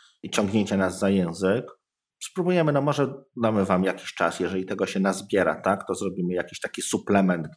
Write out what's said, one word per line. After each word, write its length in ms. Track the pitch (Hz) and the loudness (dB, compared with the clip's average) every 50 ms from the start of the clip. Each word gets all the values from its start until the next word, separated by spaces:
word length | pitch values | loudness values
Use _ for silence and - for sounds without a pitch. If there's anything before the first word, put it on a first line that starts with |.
| _ _ _ _ | _ _ _ _
i 80 | - - | -12 -6
ciągnięcia 460 | - - 104 95 101 110 101 - 104 | -2 0 0 2 2 0 0 2 0
nas 220 | 98 95 92 90 - | 0 0 0 0 0
za 120 | 104 98 | 0 2
język, 540 | 101 95 90 85 82 87 95 92 104 127 123 - - _ _ _ _ _ _ _ _ - | 2 2 2 0 -2 0 0 2 2 0 -2 -6 -14 _ _ _ _ _ _ _ _ -16
spróbujemy, 500 | - - - 190 170 180 180 175 160 151 | -14 -10 -6 -2 0 2 2 2 2 2
no 100 | 143 139 | 2 2
może 320 | 139 147 139 143 143 139 139 - - _ - | 2 0 2 2 0 0 -2 -8 -16 _ -6
damy 280 | - 117 110 110 104 95 | 0 0 2 2 2 2
wam 200 | 92 95 92 92 | 2 2 2 2
jakiś 300 | 95 90 - - - - | 2 0 -2 -6 -10 -4
czas, 260 | - 90 85 - - | 0 0 0 0 0
jeżeli 240 | 90 87 95 92 92 | -2 -2 -2 -4 -4
tego 200 | - 104 98 98 | -4 -4 -2 -2
się 140 | 92 - 98 | -2 0 0
nazbiera, 600 | 95 98 92 - 101 - 107 98 90 82 73 - | 2 0 0 -2 -2 0 2 2 4 2 2 0
tak, 260 | - 95 95 95 - | 0 0 0 0 -2
to 80 | - 95 | -4 -4
zrobimy 400 | - 101 92 90 95 90 87 90 | -4 -4 -4 -4 -4 -4 -2 -2
jakiś 260 | 87 82 - - - | -4 -4 -6 -8 -10
taki 220 | - - - - | -10 -10 -8 -8
suplement, 640 | - - - 101 - - 101 101 95 92 90 85 80 76 - | -6 -4 -4 -2 0 2 2 4 4 2 2 0 -4 -8 -10